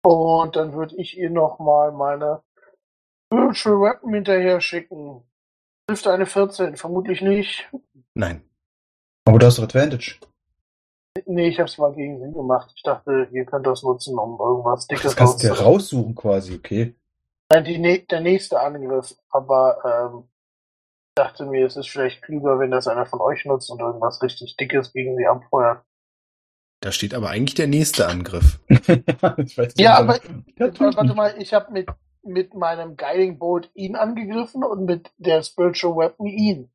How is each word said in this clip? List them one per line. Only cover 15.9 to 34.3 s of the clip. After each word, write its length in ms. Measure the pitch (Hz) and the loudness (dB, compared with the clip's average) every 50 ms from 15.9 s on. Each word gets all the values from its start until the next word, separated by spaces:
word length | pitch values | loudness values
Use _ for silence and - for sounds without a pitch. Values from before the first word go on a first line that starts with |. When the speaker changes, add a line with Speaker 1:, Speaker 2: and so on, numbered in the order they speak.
| 143 127 110 110 117 | -4 -4 -4 -4 -8
Speaker 3:
quasi, 400 | - - 107 98 98 98 92 92 | -4 0 0 0 0 -2 -6 -14
okay. 380 | 85 - - 98 107 117 120 - _ _ _ _ _ _ _ _ _ _ _ | -14 -10 -6 -4 -4 -4 -4 -6 _ _ _ _ _ _ _ _ _ _ _
Speaker 1:
Nein, 120 | 156 165 156 | 4 4 4
die 140 | 165 170 165 | 0 -6 0
nä-, 260 | 170 175 180 185 180 | 2 2 2 2 _
der 160 | - 180 160 | -4 -6 -2
nächste 380 | 165 175 190 190 - - 175 127 | 2 2 0 0 0 -2 -2 -2
Angriff, 560 | 131 147 147 143 135 127 135 131 127 - - _ _ _ | -2 -2 -6 -8 -8 -4 -4 -4 -4 -6 -20 _ _ _
aber, 840 | - 139 131 131 135 131 131 131 123 - - 123 117 120 120 120 120 | -4 -4 0 2 2 4 4 4 2 0 -2 -2 -2 -2 -2 -6 -8
ähm, 160 | 120 - _ _ _ _ _ _ _ _ _ _ _ _ _ _ _ _ _ _ | -16 -20 _ _ _ _ _ _ _ _ _ _ _ _ _ _ _ _ _ _
dachte 280 | 147 135 - - - 147 | -2 -2 -2 -4 -12 -10
mir, 200 | 139 135 131 131 | -4 0 0 0
es 120 | 127 127 | 0 0
ist 100 | 139 135 | -8 -14
vielleicht 340 | - - 139 135 131 131 - | -10 -6 -4 -4 -4 -4 -8
klüger, 380 | - - 156 147 139 143 135 131 | -14 -10 -10 -4 0 0 0 2
wenn 100 | 135 127 | 0 0
das 160 | 127 127 - | -2 -2 -2
einer 180 | 117 117 123 120 | -2 -4 -4 -4
von 160 | - - - | -6 -4 -2
euch 240 | - 135 147 - - | -2 -2 -2 -2 -4
nutzt 260 | 143 139 131 127 - | -4 -4 -4 -4 -12
und 80 | 120 117 | -12 -8
irgendwas 420 | 117 120 117 113 117 120 - - | -8 -8 -6 -4 -4 -6 -4 -4
richtig 360 | 131 127 - - 123 123 - | -6 -6 -6 -10 -16 -14 -8
Dickes 340 | - 139 127 - 135 127 - _ | -8 -8 -2 -2 -4 -4 -4 _
gegen 220 | 131 127 131 127 | -8 -6 -6 -4
sie 80 | 123 120 | 0 0
abfeuert. 580 | 90 123 127 - _ - 135 123 117 117 - _ _ _ _ _ _ _ _ _ _ _ _ _ _ _ _ _ _ _ _ | 0 0 0 -2 _ 0 2 2 2 0 -2 _ _ _ _ _ _ _ _ _ _ _ _ _ _ _ _ _ _ _ _
Speaker 2:
Da 100 | - 98 | -10 -8
steht 220 | - - 101 98 - | -6 -6 -6 -6 -6
aber 160 | 123 107 85 | -6 -6 -6
eigentlich 260 | 78 107 131 143 - | -4 -4 -4 -2 -2
der 120 | - 160 | -2 0
nächste 400 | 143 143 151 156 - - - 98 | 0 2 0 0 0 0 0 0
Angriff. 520 | 85 87 90 87 - - 85 - - - - _ | 0 0 -4 -6 -6 -2 2 2 2 2 2 _
Speaker 3:
<laughs> 60 | _ | _
Ich 880 | - 123 - - 170 123 - - 151 - - 170 - - 139 120 - | 4 6 6 4 2 2 2 -4 -2 0 0 0 0 -2 -6 -6 -2
weiß 180 | - 117 120 - | -4 -4 -2 2
nicht, 40 | - | 6
Speaker 1:
Ja, 160 | 202 226 226 - 233 | 8 8 8 8 6
Speaker 3:
ob 60 | 220 | 4
Speaker 1:
aber, 100 | 240 254 - - 147 127 - _ _ - | 2 0 -4 -12 -18 -18 -20 _ _ -2
Speaker 3:
der 140 | 240 220 170 | -2 -2 0
tut 220 | - 269 277 262 | 2 0 2 2
Speaker 1:
warte 80 | 208 214 | 2 2
Speaker 3:
nicht. 100 | - 208 | 2 2
Speaker 1:
mal, 260 | 214 208 208 208 220 | 2 0 0 -2 -4
ich 120 | 196 - 220 | -6 0 0
hab 180 | 202 202 - | 0 0 0
mit, 160 | 214 190 185 - - _ _ _ _ _ _ | -8 -8 -8 -8 -14 _ _ _ _ _ _
mit 300 | 202 180 185 185 190 - | -6 -4 -4 -4 -4 -6
meinem 440 | 190 175 165 170 165 165 165 151 | -4 -4 -4 -4 -4 -8 -12 -10
Guiding 420 | - 151 139 165 185 190 185 170 131 | -10 -6 -2 0 2 0 0 0 -4
Bolt 320 | 170 170 175 175 170 _ _ | -2 -2 -2 -2 -4 _ _
ihn 220 | 208 190 185 220 | -12 -10 -8 -2
angegriffen 680 | 220 220 220 240 226 226 196 | -2 -2 -2 -2 -8 -8 -6